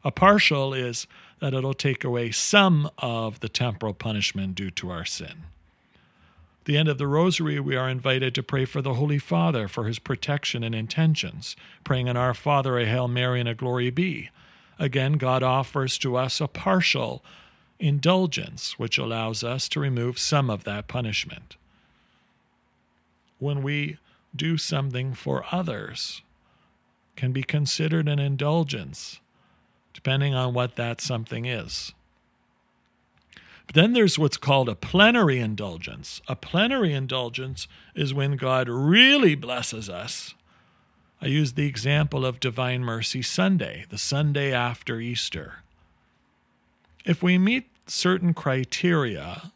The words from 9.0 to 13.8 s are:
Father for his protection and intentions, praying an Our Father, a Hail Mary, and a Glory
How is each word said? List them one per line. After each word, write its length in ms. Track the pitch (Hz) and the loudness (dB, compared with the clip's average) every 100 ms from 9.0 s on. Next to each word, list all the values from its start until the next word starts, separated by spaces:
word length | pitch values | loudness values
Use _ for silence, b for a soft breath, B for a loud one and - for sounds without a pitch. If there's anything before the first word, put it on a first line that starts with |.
| 147 143 | 0 -2
Father 480 | - 165 170 131 101 | 0 2 2 0 -2
for 200 | - 110 | -4 -4
his 120 | 113 | -4
protection 640 | - 120 - 143 - 120 | -6 -6 -2 -2 -2 -4
and 120 | 113 | -4
intentions, 840 | 113 113 - 160 151 85 82 - - B B | -4 -4 2 2 2 -4 -10 -14 -16 B B
praying 240 | - 131 123 | -4 -2 0
an 80 | 120 | 0
Our 180 | 127 | 0
Father, 440 | 120 143 143 131 123 | 0 2 2 2 0
a 80 | 110 | 2
Hail 220 | 127 123 | 2 0
Mary, 320 | 123 127 123 | 0 0 0
and 80 | 117 | -2
a 60 | |
Glory 360 | 113 127 123 | -4 -2 0